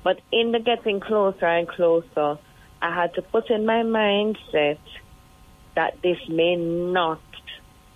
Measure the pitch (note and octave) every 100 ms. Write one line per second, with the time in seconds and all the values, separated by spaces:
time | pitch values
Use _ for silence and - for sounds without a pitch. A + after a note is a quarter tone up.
0 | F#3 F#3 - A#3 A#3 A#3 A#3 A#3 A3+ G3+
1 | G3 G#3+ G3 F#3+ E3+ E3+ E3+ - E3+ E3
2 | E3 D#3 D3 D3 - - - - E3+ F3
3 | E3+ F3 - A3+ A3+ A3 A3 A3+ A3+ A3
4 | G#3 G3+ G#3+ G#3 - D#3 D3 D3+ - -
5 | - - - - - - - - E3 -
6 | F3+ E3+ - D#3+ E3+ F3 E3+ E3+ F3+ F3+
7 | E3 D#3 - - - - - - -